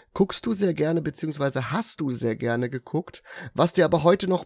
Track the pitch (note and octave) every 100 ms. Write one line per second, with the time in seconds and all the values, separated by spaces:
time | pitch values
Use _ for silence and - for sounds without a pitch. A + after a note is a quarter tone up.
0 | _ - G3 - A#3 G3 F#3+ D3+ D3+ E3+
1 | D3+ - D#3 C#3+ C3+ C3 A#2 F3+ - -
2 | C#3 B2 A#2 A2+ A#2 A#2 B2 C3+ - G2+
3 | - - - - C3 - E3+ - D#3 E3+
4 | E3 F#3+ F#3 F3+